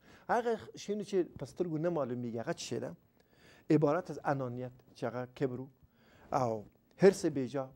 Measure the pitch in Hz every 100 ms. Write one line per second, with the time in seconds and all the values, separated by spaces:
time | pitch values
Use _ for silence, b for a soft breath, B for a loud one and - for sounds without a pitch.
0 | B B - 220 233 226 - - - 214
1 | 190 190 - - 131 - 180 156 175 160
2 | 123 123 120 117 127 170 - 117 131 175
3 | _ _ b b b b - 151 151 170
4 | - 143 165 135 127 123 123 - - -
5 | 120 123 127 - 135 127 135 - - b
6 | b b b 139 123 110 - - _ -
7 | 190 190 165 139 123 139 131